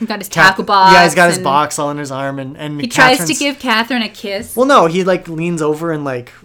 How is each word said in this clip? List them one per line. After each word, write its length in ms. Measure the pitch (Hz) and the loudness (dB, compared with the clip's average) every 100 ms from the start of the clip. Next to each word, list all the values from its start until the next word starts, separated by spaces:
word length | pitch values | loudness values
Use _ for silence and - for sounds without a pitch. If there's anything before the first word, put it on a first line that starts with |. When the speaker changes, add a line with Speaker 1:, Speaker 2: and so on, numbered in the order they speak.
Speaker 1:
He's 80 | 220 | -8
got 100 | 208 | -8
his 100 | 190 | -6
Speaker 2:
Kath-, 200 | 170 190 | 2 2
Speaker 1:
tackle 140 | 190 | 2
box 280 | 190 202 190 | 0 4 6
Speaker 2:
Yeah, 120 | 185 | 6
he's 100 | 170 | 6
got 140 | 151 175 | 4 2
his 80 | 147 | 2
Speaker 1:
and 80 | |
Speaker 2:
box 340 | 135 139 147 - | 0 0 0 -4
all 120 | 147 | -6
in 80 | 147 | -6
his 120 | 143 | -8
arm 280 | 131 139 139 | -8 -6 -8
and, 160 | 131 143 | -10 -12
and 240 | 151 147 | -10 -8
Speaker 1:
he 80 | 240 | -4
tries 300 | 262 254 269 | 2 2 2
to 40 | |
Speaker 2:
Catherine's 160 | 165 285 | 0 -2
Speaker 1:
give 200 | 285 277 | -4 -4
Catherine 420 | 254 220 226 247 | -2 -2 -2 -4
a 60 | 214 | -6
kiss. 480 | - 202 196 - 220 | -10 -8 -8 -8 -2
Speaker 2:
Well, 100 | 269 | 2
no, 200 | 254 165 | 4 4
he, 180 | 175 | 0
like, 240 | 185 180 175 | 0 -2 -4
leans 340 | 160 170 170 | -6 -4 -2
over 300 | 151 151 170 | -2 -2 -4
and, 120 | 151 | -4
like, 280 | 143 123 120 - | -6 -8 -10 -20